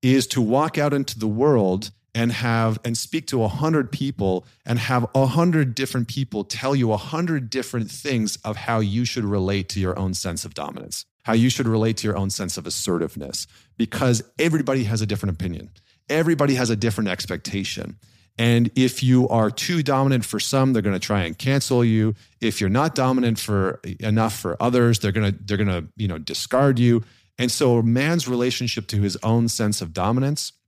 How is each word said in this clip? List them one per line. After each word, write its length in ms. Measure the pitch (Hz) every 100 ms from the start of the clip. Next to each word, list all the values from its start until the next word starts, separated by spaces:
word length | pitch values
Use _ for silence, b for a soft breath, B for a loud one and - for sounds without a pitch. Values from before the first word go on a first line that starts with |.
is 260 | 127 131 120
to 140 | 135
walk 360 | 110 127 160 156
out 160 | 147
into 260 | 143 139 117
the 80 | 110
world 640 | 107 143 127 98 92 - _ _
and 180 | 117 117
have, 480 | 120 120 117 113 110 120
and 120 | 117
speak 300 | - 160 156
to 160 | 131
a 60 | 110
hundred 420 | 117 156 156 127
people 540 | - 139 - 95 92 b b -
and 140 | 120
have 260 | 107 127 120
a 120 | 135 135
hundred 500 | 147 175 160 135 117
different 320 | 135 127 117
people 380 | - 135 107 101
tell 280 | 110 131
you 200 | 139 120
a 40 | 104
hundred 520 | 135 156 175 156 120
different 420 | 131 120 123 104
things 460 | - 147 127 107 -
of 180 | 110 107
how 240 | - 117
you 240 | 104 107
should 220 | 123 - 104
relate 420 | 101 92 101 90
to 120 | 101
your 180 | 92 -
own 140 | 95
sense 320 | 92 95 82 85
of 80 |
dominance, 520 | 76 73 - - - - _
how 100 | -
you 160 | 113 123
should 180 | - 120
relate 300 | 113 110 110
to 100 | 110
your 80 | 92
own 140 | 98
sense 280 | - 95 -
of 80 | 87
assertiveness, 840 | - - 87 80 - 69 - - b b _
because 460 | 113 - 131 117 - -
everybody 460 | 160 156 135 135 107
has 160 | 113
a 40 | 107
different 300 | 101 101 82
opinion. 340 | 92 82 - _ b b _
Everybody 480 | 147 165 160 143 131
has 140 | 120
a 80 | 110
different 320 | 113 110 104
expectation. 880 | 90 - 87 - 98 95 - - - b b b -
And 320 | 117 120 117 -
if 260 | 127 -
you 280 | 127 127 123
are 200 | 113 110
too 320 | 117 - 175
dominant 440 | 143 135 135 131 107
for 140 | 107
some, 340 | - 139 135
they're 80 | 120
gonna 180 | 104 95
try 240 | - 101
and 140 | 85 82
cancel 460 | 127 139 - 123
you. 320 | 120 110 107 101 b b
If 200 | 113 -
you're 80 | 98
not 240 | 110 156
dominant 460 | - 131 131 123 110
for 420 | - 101 95 - - 92
enough 380 | 110 110 113 107
for 240 | 92 -
others, 380 | 120 123 120 110
they're 140 | 104
gonna, 200 | 92 104 98
they're 180 | 101 101
gonna, 280 | 104 87 78 -
you 120 | 104
know, 100 | 80
discard 600 | 76 - - 127 139 123
you. 260 | 120 113 110 b b -
And 140 | 123
so 260 | - 139 120
a 60 |
man's 440 | 113 120 147 170 127
relationship 600 | 123 123 123 120 - 104
to 140 | 104
his 160 | 101 92
own 240 | 113 117 117
sense 340 | - 107 104
of 120 | 85
dominance 600 | 80 95 120 135 151 - _